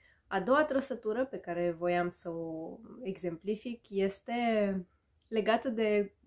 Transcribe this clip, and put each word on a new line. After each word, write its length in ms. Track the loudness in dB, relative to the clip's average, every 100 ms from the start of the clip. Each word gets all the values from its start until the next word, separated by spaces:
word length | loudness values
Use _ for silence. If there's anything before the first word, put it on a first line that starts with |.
| _ _ -4
A 140 | -2
doua 240 | 4 4
trăsătură 600 | 4 0 -2 -4 -2 -2
pe 140 | -2 -4
care 320 | -4 0 0
voiam 400 | 0 2 2 0
să 200 | -4 -8
o 480 | -6 -6 -6 -8 -12 -16 -12
exemplific 840 | -10 -6 -6 -4 -4 -4 -6 -10 -4
este 1000 | 0 0 -2 -6 -2 2 2 2 0 -6 _ _ _ -4
legată 400 | 0 2 2 2
de 460 | 0 4 4 2 -6